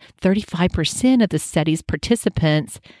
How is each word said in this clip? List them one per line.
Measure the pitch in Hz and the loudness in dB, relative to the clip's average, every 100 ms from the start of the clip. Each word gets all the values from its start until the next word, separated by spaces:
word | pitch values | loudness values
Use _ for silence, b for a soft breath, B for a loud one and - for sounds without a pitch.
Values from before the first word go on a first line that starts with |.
| B _ | B _
thirty-five | 185 202 - 165 180 | 0 0 -2 -2 0
percent | - 156 - 254 254 | 0 -4 0 2 4
of | 208 | 2
the | 156 | 0
study's | - 165 156 156 | -2 -2 0 -2
participants | - 151 - 233 - - 156 151 - - B B | -4 -6 -2 0 0 0 2 2 -2 -12 B B